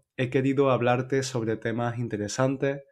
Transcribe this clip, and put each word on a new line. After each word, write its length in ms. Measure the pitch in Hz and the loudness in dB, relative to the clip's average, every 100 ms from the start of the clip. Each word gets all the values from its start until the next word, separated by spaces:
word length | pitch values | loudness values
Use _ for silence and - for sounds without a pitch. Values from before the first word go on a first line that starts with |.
| _ - | _ -6
he 120 | 127 | -2
querido 400 | 135 131 135 135 | 0 2 2 4
hablarte 540 | 120 120 123 127 135 | 4 4 2 0 -2
sobre 340 | 131 123 110 110 | -2 -2 -2 -2
temas 400 | 117 113 120 117 | -2 -2 -2 -4
interesantes, 880 | 120 104 104 - 131 135 139 139 - | -4 -4 -4 0 0 2 -2 -4 -10